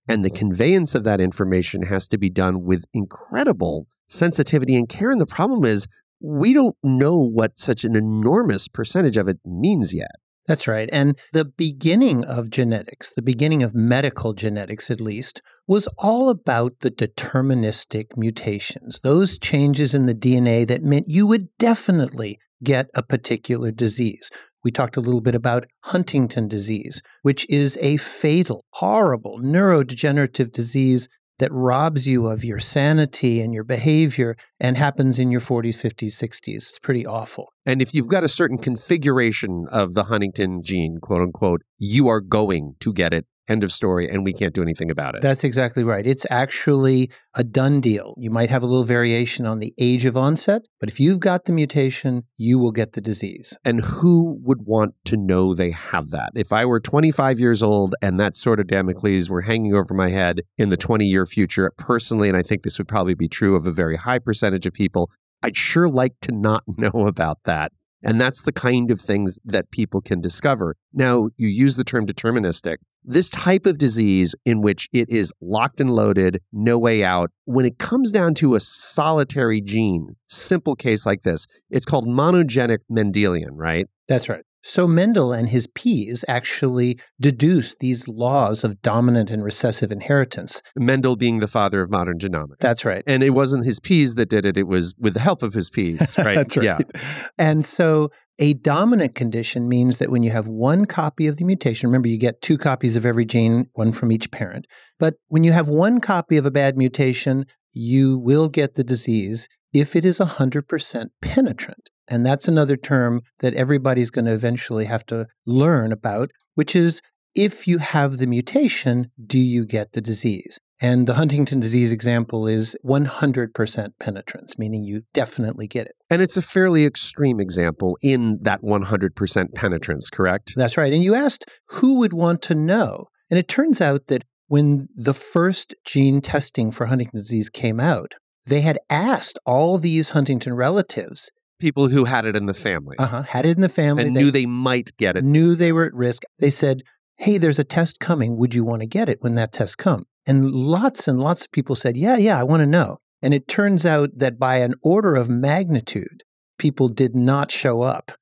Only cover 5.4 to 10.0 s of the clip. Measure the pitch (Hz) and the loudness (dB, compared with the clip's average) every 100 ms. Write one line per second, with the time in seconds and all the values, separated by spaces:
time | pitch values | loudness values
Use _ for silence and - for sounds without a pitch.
5.4 | 202 247 127 104 - _ _ _ 151 143 | 0 2 2 0 -4 _ _ _ -8 0
6.4 | 202 277 247 - 139 127 143 175 123 113 | 4 6 4 2 0 2 4 4 2 2
7.4 | 110 - - 113 110 110 110 107 110 196 | 0 -2 -4 -2 0 0 0 0 2 2
8.4 | 214 98 - - 110 185 156 110 95 92 | 2 -2 -4 -8 -4 0 2 2 0 -2
9.4 | 87 87 156 180 92 87 | -6 -2 0 2 0 -4